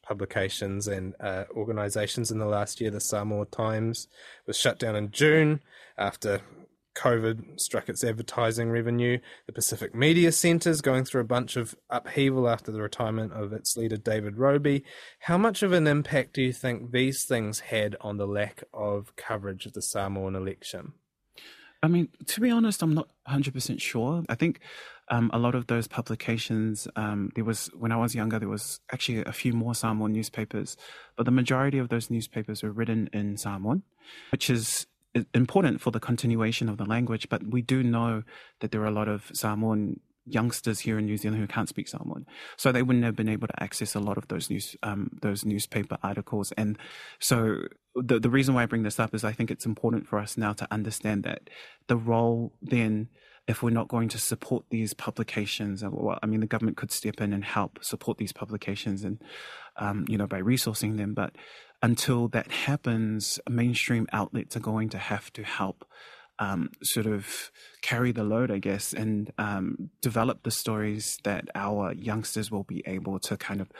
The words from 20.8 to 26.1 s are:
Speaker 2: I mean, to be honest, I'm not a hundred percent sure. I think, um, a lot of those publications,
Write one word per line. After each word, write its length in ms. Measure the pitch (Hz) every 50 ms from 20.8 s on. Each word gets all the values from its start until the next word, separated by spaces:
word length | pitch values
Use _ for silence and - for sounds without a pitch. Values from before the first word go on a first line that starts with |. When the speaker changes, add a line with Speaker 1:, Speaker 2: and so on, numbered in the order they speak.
| - - - _ _ _ _ _ _ _ - - - - - - - - _ - -
Speaker 2:
I 60 | 160
mean, 180 | 175 175 160 - _ - -
to 120 | - - 214
be 100 | 240 247
honest, 320 | 233 233 226 214 196 -
I'm 120 | 175 160 151
not 160 | 165 - - _ _ -
a 60 | -
hundred 220 | 139 139 135 139 131
percent 280 | 131 - - - -
sure. 420 | - - - 117 117 135 165 175 160 -
I 60 | 117
think, 260 | - 160 170 - - - - - - - - - - _ -
um, 200 | 120 117 117 113 -
a 40 |
lot 160 | 117 120 120 123
of 140 | 123 117
those 200 | - 120 117 113
publications, 1000 | - - - - -